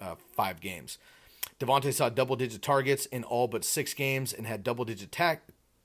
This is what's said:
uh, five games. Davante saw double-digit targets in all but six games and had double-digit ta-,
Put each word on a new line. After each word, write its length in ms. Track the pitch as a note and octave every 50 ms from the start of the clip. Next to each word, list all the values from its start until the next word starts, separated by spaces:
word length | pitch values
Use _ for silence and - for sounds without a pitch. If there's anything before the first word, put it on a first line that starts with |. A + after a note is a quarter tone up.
uh, 140 | G2 F#2 E2 - - - -
five 240 | - G#2+ F#2+ F2+ D#2+
games. 380 | F#2+ F#2+ F#2 E2 B1 B1+ - - - - - - - - - - - - - -
Davante 340 | C3+ A#2+ C3+ C#3 C#3 C#3+ B2
saw 160 | - C#3+ A#2+
double-digit 520 | A2+ C3 B2+ B2 C3 B2 B2+ A#2+ A2+ G2+
targets 440 | - - C#3 C#3 C3+ C3+ C#3 C#3 -
in 180 | - - B2 A#2
all 240 | - A#2+ A#2+ B2
but 160 | A2+ A#2 A2 A2+
six 300 | - - D#3 C#3+ - -
games 400 | - C#3 C3+ C3+ C3+ C3 B2+ -
and 140 | - C3+
had 160 | B2+ A2+ G2+ F#2
double-digit 480 | C3 A#2+ A#2+ B2 A2+ A2+ F#2+ G2 -
ta-, 260 | - - F3 E3+ D#3 - - - - _ _ _ _ _